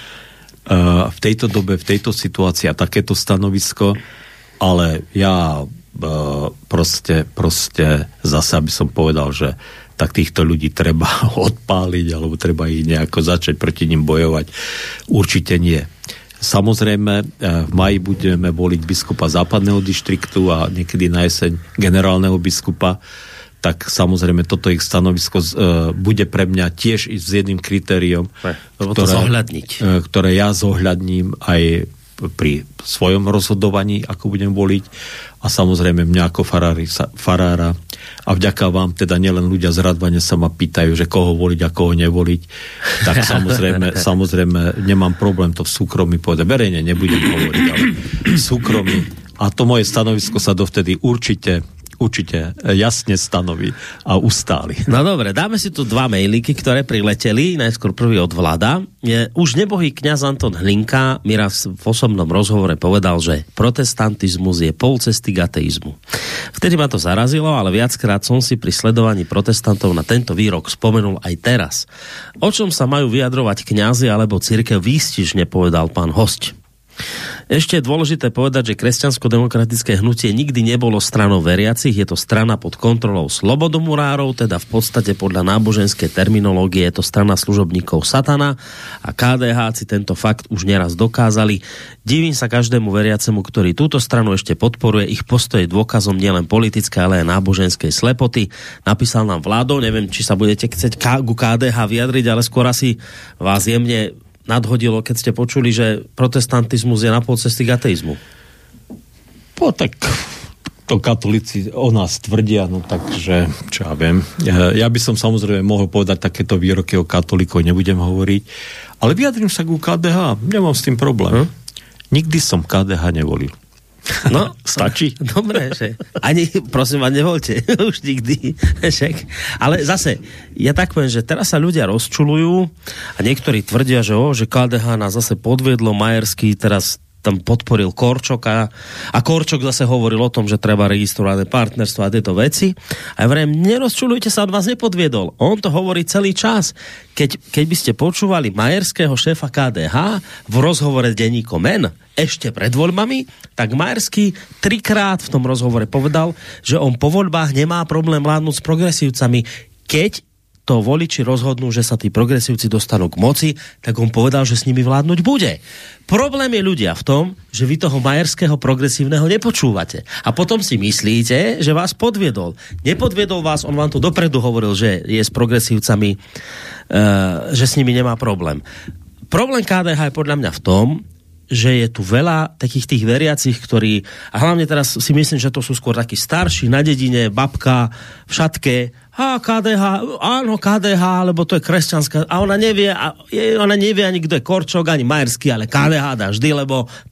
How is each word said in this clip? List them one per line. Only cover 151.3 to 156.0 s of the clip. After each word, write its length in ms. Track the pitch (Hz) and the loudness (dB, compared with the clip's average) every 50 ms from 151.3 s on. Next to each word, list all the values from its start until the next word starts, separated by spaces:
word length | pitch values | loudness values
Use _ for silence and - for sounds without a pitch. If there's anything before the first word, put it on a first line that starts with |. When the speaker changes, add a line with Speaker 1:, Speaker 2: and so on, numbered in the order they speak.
| 120 117 107 - 90 80 87 | 0 -2 -4 -4 -2 0 0
Speaker 2:
N, 240 | 143 202 208 131 85 - - _ _ | 0 2 0 0 -2 -4 -8 _ _
ešte 400 | - - 160 - - - - - | -4 -2 -2 -2 -2 -4 -6 -8
pred 180 | - - 98 113 | -6 -4 -2 0
voľbami, 560 | 120 135 160 175 180 196 214 240 269 262 - - - - - - - | 0 2 2 0 0 0 -2 -2 -2 -4 -6 -8 -14 -20 -20 -12 -6
tak 160 | - 123 - | -4 -4 -2
Majerský 640 | - 139 170 202 233 226 - - - 208 208 196 - - - - - - | -2 -2 -2 -2 -2 -4 -4 -2 0 2 2 0 0 -4 -12 -20 -10 -4
trikrát 640 | - 202 233 214 - - 214 214 202 196 190 - - | -2 -2 -2 -2 -2 0 0 0 2 0 -2 -2 -4
v 80 | - | -2
tom 160 | 131 131 127 127 | -2 -2 0 0
rozhovore 400 | 131 117 123 123 117 117 110 - | -2 0 0 0 0 0 -2 0
povedal, 480 | - 135 | -2 0